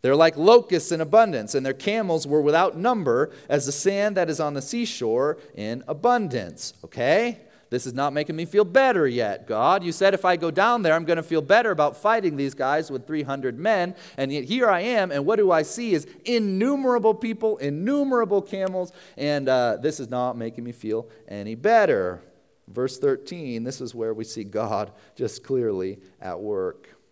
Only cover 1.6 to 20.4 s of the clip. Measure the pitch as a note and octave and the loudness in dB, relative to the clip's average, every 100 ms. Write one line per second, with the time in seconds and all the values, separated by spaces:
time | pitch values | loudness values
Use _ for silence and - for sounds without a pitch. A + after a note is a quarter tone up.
1.6 | C3 C3+ - A3 G3+ D#3+ C#3+ D3+ D3 D#3 | -2 -4 -2 -2 0 -2 2 2 4 4
2.6 | F#3 E3 G#3 A#3 D3+ A#2+ D3+ - - D3 | 2 2 0 0 2 2 0 -4 -2 -2
3.6 | C3 C#3+ F#3+ G3 G#3 F#3+ E3+ D3+ D3+ C#3+ | 0 0 0 2 0 0 -2 0 -2 -4
4.6 | - A#3 A#3+ - A#2 A#2 C#3+ D3+ - - | -6 -4 -4 -4 -2 0 0 -2 -10 -10
5.6 | G#2+ A#2+ C3+ D3 A#3 B3 G3 B2 F2 D#2 | -8 -8 -8 -2 2 2 0 -4 -8 -10
6.6 | - - - - B2 E3+ A#3+ A#3 - _ | -14 -14 -18 -4 2 2 2 -6 -16 _
7.6 | _ B2 C3 B2 C#3+ C#3 D3+ D#3+ E3+ G3+ | _ -6 -6 -4 -2 -2 -6 -6 -2 2
8.6 | G3+ F#3 C4+ G#3 C#3+ A#2+ A2 G2 - G#2+ | 4 4 4 2 2 0 -2 -4 -4 0
9.6 | B2+ F#3+ F3 E3 G3 F#3+ F#3 F3 E3 D#3 | 2 2 0 2 2 2 2 0 0 2
10.6 | G#3 A#3+ F3+ D#3+ D#3+ E3 D#3+ D#3+ C#3+ G#3 | 2 2 2 2 2 -2 0 -2 4 4
11.6 | A#3+ E3+ D3 D3 G#3 A3+ F#3+ D3 C#3 C#3 | 4 2 0 2 0 2 0 -2 -4 -2
12.6 | C3 D3 D#3 C3+ A#2+ D3+ C3+ C#3 C3 A#2+ | -2 0 -2 -10 -8 -8 -6 -4 -6 -4
13.6 | F#3+ G#3+ F3 F#3 - - C3+ D3 B2+ A#3 | 0 0 0 -6 -18 -6 -4 -4 -4 0
14.6 | A#3+ F3+ G#3 A#3+ F#3+ C#3+ C#3+ G#3+ G3+ E3 | 2 2 0 0 0 -2 0 2 4 4
15.6 | D3+ - A#3+ E3+ C#3+ - - A#3+ G#3 F#3+ | 2 -4 -2 -2 -2 -14 -2 0 0 0
16.6 | A#3 C#4+ C4 B3 A3 A3 A#3 A3 A3 G#3+ | 0 0 2 2 2 2 -2 -2 -2 -2
17.6 | C#3 D3 G3 C#4+ C#4 B3 A3 G3+ G3 F#3+ | -4 -4 -2 0 2 0 2 0 -2 -6
18.6 | F#3+ F#3 F3+ - - - C#3+ D3 C3+ C3 | -4 -4 -8 -10 -20 -6 -2 0 2 2
19.6 | A#2+ G#2+ C#3+ D3 A#2+ B2 B2 A#2+ | 2 0 -2 -4 -6 -2 -2 -4